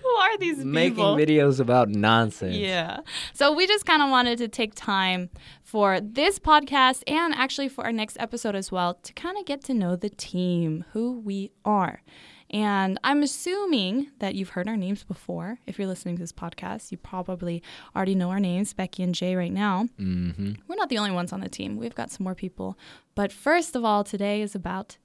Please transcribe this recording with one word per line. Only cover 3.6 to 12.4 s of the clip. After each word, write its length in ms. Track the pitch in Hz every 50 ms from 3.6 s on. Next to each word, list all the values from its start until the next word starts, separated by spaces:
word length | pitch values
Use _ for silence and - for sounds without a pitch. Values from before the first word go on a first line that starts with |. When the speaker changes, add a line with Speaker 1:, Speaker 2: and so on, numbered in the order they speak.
| 370
Speaker 1:
just 180 | 370 427 415 -
kinda 180 | - 330 302 285
wanted 300 | 277 262 247 247 240 240
to 100 | 233 240
take 280 | 214 - - 226 214 -
time 560 | - - - 202 190 190 185 185 180 180 175 - - - - - - _
for 360 | - - 214 202 196 190 180
this 380 | 208 208 226 269 302 392 392 -
podcast 640 | - 311 302 302 302 - 285 277 262 - - - -
and 260 | - 294 320 339 330 -
actually 360 | - 262 269 - - 277 269
for 140 | 269 - -
our 60 | 226
next 260 | 233 226 214 214 - -
episode 340 | 226 220 - 233 - 220 196
as 160 | 196 196 -
well 220 | 190 185 180 175 180 _
to 100 | _ - _
kinda 280 | - - 349 381 415 370
get 180 | - 285 277 -
to 80 | - 262
know 220 | 226 185 175 180
the 120 | 175 208 208
team, 760 | - - - - - 180 180 180 175 170 170 160 156 160 170 - -
who 260 | 220 233 247 254 240
we 320 | 214 208 196 196 196 - _ _ _
are. 380 | 208 208 202 185 - - - _ - - - - - - -